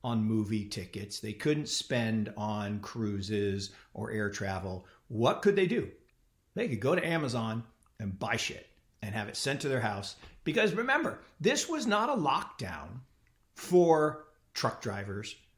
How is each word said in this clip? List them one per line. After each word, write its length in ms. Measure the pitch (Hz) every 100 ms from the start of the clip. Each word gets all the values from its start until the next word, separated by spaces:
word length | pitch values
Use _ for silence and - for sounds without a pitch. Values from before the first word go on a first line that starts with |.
on 200 | 123 117
movie 400 | 107 113 104 110
tickets. 560 | 101 - 90 - 107 -
They 120 | 107
couldn't 360 | 104 151 151 147
spend 640 | - - 123 113 110 104 -
on 440 | 107 104 101 104
cruises 880 | 98 117 110 101 95 107 101 98 98 - -
or 160 | - 107
air 200 | 107 104
travel. 540 | 101 98 95 92 92 - - _
What 360 | 110 123 -
could 120 | 208
they 120 | 196 185
do? 220 | 233 131 - _ _ _ _ _
They 120 | - -
could 140 | 113
go 140 | 123 180
to 100 | 160
Amazon 560 | 165 143 117 113 113 117 _ _ _
and 180 | 101 95
buy 180 | 110 117
shit 300 | - - - _ _ _
and 140 | 107
have 140 | 110 104
it 80 | -
sent 240 | 139 143
to 80 | 143
their 120 | 131
house. 360 | 110 101 101 - - -
Because 320 | - 226 214
remember, 460 | 185 247 277 269 104 - _
this 280 | 220 285 -
was 180 | 311 226
not 220 | 208 240
a 120 | 262
lockdown 680 | 143 147 - - - - 143 123 - _ _ _ _
for 720 | - - 180 170 156 151 151 - _ _
truck 280 | - 120 -
drivers 540 | 117 101 98 101 101 - _